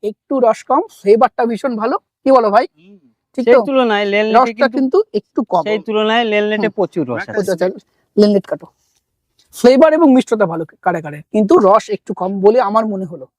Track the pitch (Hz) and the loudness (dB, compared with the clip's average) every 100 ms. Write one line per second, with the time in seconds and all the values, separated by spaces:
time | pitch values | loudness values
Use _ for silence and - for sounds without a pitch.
0 | 208 214 _ 269 233 214 - - 403 _ | -8 -10 _ 0 0 0 -2 -2 -2 _
1 | 202 220 240 - 233 220 277 226 226 294 | 0 2 2 0 -4 -4 -6 -6 -4 -6
2 | _ _ - 262 220 196 - 151 180 202 | _ _ 2 2 4 2 0 _ _ -20
3 | 254 _ _ - 233 254 220 269 247 202 | _ _ _ -6 2 2 4 0 0 -2
4 | 208 202 214 220 247 220 262 247 262 359 | -2 -2 2 2 0 0 -2 -2 -2 0
5 | 440 214 _ - 233 180 165 214 208 214 | -2 -6 _ -8 -4 -4 -4 -6 -4 -4
6 | 214 226 233 208 208 214 214 202 180 - | 0 -2 -2 -2 -2 -2 -4 -4 -6 -4
7 | 135 120 196 214 196 180 185 196 _ _ | -6 -8 -8 -6 -4 -2 -4 -6 _ _
8 | _ - 208 202 - 147 - _ _ _ | _ 2 2 2 -4 -12 -12 _ _ _
9 | _ _ _ _ _ - 240 262 320 311 | _ _ _ _ _ 0 2 6 4 4
10 | 320 262 - 220 196 165 160 _ - 170 | 4 4 2 -2 -2 -4 -12 _ -6 -4
11 | 156 147 - 214 208 359 202 208 - 202 | -8 -16 -6 -2 2 4 4 2 0 -10
12 | _ - 185 196 196 233 208 214 220 196 | _ -8 -6 0 2 2 0 -2 -4 -6
13 | 185 160 131 | -10 -14 -20